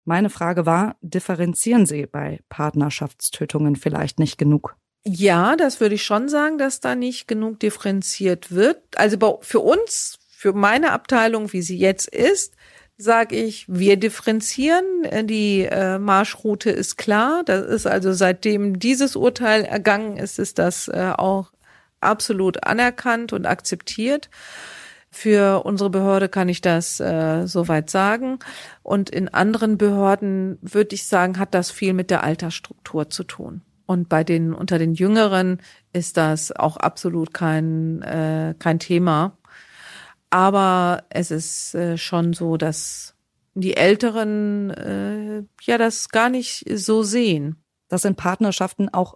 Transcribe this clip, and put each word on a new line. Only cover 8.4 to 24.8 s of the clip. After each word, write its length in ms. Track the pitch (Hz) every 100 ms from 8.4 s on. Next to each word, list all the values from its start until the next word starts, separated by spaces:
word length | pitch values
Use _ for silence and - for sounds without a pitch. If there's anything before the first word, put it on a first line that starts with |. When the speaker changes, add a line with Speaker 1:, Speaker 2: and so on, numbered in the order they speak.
| -
Speaker 2:
wird. 280 | 180 240 - _ -
Also 240 | 214 202
bei, 160 | 220 -
für 180 | - 226
uns, 580 | - 349 453 - - - _
für 220 | - 196
meine 380 | 196 202 247 311
Abteilung, 600 | - - 247 226 226 214
wie 80 | 185
sie 160 | 170 180
jetzt 300 | 190 190 -
ist, 480 | - 277 403 - _ _ - _ -
sag 340 | 208 226 226
ich, 340 | 226 226 214 -
wir 300 | 180 196 196
differenzieren. 840 | 214 - - 220 - - 285 349 381 359 320 220 220
Die, 340 | 220 208 196
äh, 380 | 190 - 190 190
Marschroute 720 | 202 196 214 - 220 208 226
ist 260 | - 190 -
klar. 460 | - 214 247 330
Das 240 | 339 190 -
ist 180 | 220 -
also, 280 | 196 190
seitdem 680 | 185 190 180 220 208 202 190
dieses 360 | 226 262 277 -
Urteil 480 | 247 247 233 214
ergangen 540 | 208 208 214 202 220 202
ist, 220 | 202 -
ist 180 | 196 -
das, 300 | 175 - -
äh, 260 | - 185 -
auch 360 | 190 196 185 _ _ _ _ _
absolut 640 | - 214 - 196 190 180
anerkannt 680 | - 226 247 247 254 233 233
und 140 | 202 -
akzeptiert. 880 | - - 175 - - 233 294 - - - - - -